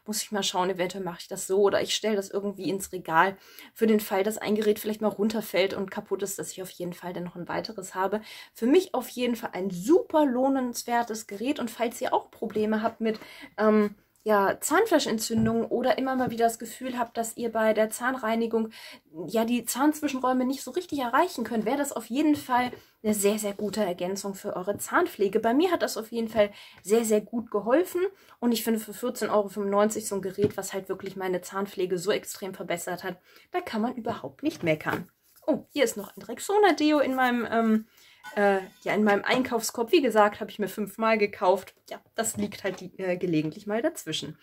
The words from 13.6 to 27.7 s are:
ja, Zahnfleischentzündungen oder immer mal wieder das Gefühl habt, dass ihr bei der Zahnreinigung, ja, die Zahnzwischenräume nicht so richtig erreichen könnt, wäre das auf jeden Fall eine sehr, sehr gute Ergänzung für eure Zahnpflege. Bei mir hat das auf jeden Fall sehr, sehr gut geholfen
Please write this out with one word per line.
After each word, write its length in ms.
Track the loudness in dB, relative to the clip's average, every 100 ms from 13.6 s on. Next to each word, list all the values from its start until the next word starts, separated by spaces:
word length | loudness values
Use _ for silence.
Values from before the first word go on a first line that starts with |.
| 4 6 4 -2 _ _
ja, 340 | 2 4 4 0
Zahnfleischentzündungen 1040 | 2 2 4 2 2 -2 0 2 2 2
oder 340 | 0 0 2 2
immer 160 | 0
mal 160 | 0 0
wieder 140 | 2
das 140 | 2 2
Gefühl 400 | -10 -10 -8 -4
habt, 180 | -4 -4
dass 200 | -6 -4
ihr 140 | -2
bei 220 | 2 2
der 180 | 4 2
Zahnreinigung, 800 | 0 -2 -2 0 0 2 0 -2 -6 -18 -20 _ -12 -2
ja, 180 | 0
die 200 | 2 0
Zahnzwischenräume 800 | -2 2 2 2 -2 -2 0 2
nicht 180 | 0 -2
so 80 | -4
richtig 300 | -6 -4 -4
erreichen 420 | 0 2 2 0
könnt, 220 | -4 -2
wäre 120 | 0 -2
das 160 | -2
auf 140 | -6 -4
jeden 300 | 2 2 2
Fall 340 | 2 0 0 -6 _ _
eine 120 | 0
sehr, 240 | 2 2 2
sehr 140 | -2
gute 320 | -4 -4 0
Ergänzung 500 | 0 -2 -4 -4 -6
für 200 | -8 -6
eure 240 | -6 -4 -4
Zahnpflege. 640 | 0 0 0 0 0 2
Bei 140 | 2
mir 180 | 4 4
hat 100 | 2
das 140 | -2 -4
auf 160 | -6
jeden 160 | -6 -2
Fall 240 | 2 2 0 -20 -10
sehr, 220 | 2 2
sehr 160 | 4 2
gut 300 | 0 -8 -4
geholfen 520 | -4 2